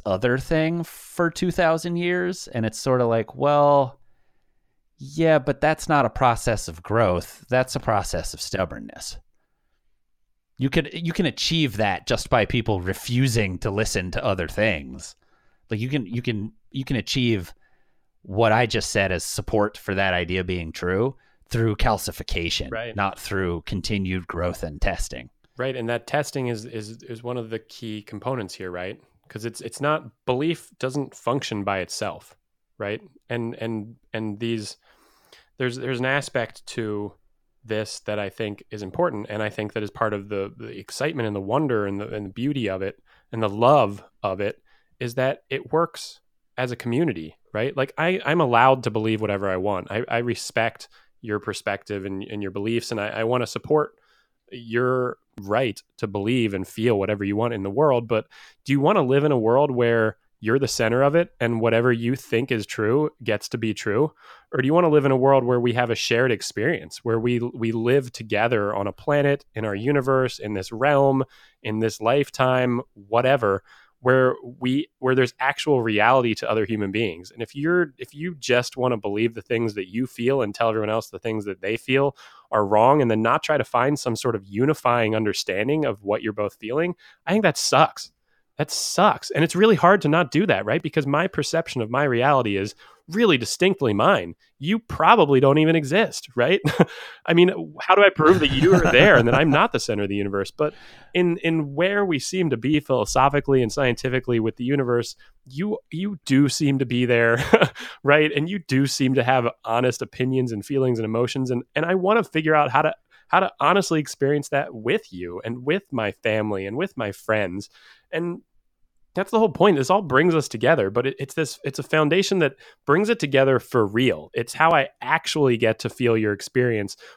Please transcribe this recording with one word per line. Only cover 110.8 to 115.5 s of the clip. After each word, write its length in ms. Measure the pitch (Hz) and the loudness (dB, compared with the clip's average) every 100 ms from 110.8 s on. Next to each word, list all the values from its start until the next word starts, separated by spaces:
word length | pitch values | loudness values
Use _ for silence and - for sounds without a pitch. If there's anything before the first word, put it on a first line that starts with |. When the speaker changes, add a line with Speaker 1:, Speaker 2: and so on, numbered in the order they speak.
| 127 113 | 0 0
Speaker 2:
and 80 | 110 | -2
emotions. 440 | 113 127 135 127 | -2 -2 -2 -4
And, 120 | 123 - | -4 -4
and 100 | - 170 | -4 0
I 80 | |
wanna 280 | 185 185 226 | 0 2 0
figure 320 | - 160 156 | 0 -2 2
out 160 | 151 139 | 2 4
how 120 | 135 | 2
to, 120 | 156 - _ _ - | 0 -2 _ _ 0
how 120 | 175 | 2
to 100 | 185 - | 2 0
honestly 400 | 143 196 - 160 | 2 4 2 0
experience 520 | 143 - 139 147 - | -2 -2 0 0 0
that 220 | 139 - | -2 -4
with 380 | 117 117 214 - | -4 -2 -2 -4
you 280 | 87 87 87 | -12 -10 -8
and 200 | 113 | -8